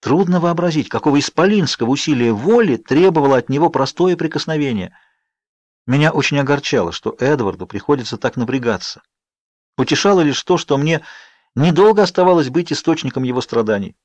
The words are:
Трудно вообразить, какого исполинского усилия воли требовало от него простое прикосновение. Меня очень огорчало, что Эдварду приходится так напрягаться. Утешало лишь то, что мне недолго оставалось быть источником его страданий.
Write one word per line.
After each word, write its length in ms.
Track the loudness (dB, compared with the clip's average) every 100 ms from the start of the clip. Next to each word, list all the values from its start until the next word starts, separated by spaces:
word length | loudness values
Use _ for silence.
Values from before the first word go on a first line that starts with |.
Трудно 380 | 0 0 2 2
вообразить, 500 | 2 0 0 0 -2
какого 300 | -2 2 2
исполинского 720 | 0 0 2 2 0 -2 -2
усилия 420 | -2 -2 0 0
воли 440 | 0 2 2 2 -2
требовало 600 | 0 2 4 4 2 2
от 120 | 0
него 200 | 0 0
простое 480 | 0 -4 0 0 0
прикосновение. 800 | -4 -6 -6 -4 -2 -4 -8 _ _ _ _ _ _ _ _ _ -2
Меня 260 | 2 2
очень 260 | 0 -2 -2
огорчало, 540 | 0 -2 0 -2 -2
что 240 | -4 -10 -4
Эдварду 480 | -2 0 -2 -6 -10
приходится 500 | -12 -2 -2 -2 -6
так 200 | -6 -4
напрягаться. 680 | -4 -4 -2 -4 -6 -16 _ _ _ _ _ _ _ -6
Утешало 440 | -2 0 2 2
лишь 220 | 2 -2
то, 140 | -2 -2
что 200 | 0 -2
мне 260 | 0 -2 -4 -20 -20 _ _ 0
недолго 460 | 2 4 4 4
оставалось 460 | 2 2 2 4 2
быть 240 | -2 -4
источником 520 | -4 -2 -2 -2 -4
его 160 | -4 -4
страданий. 560 | -2 -2 0 -2 -4 -12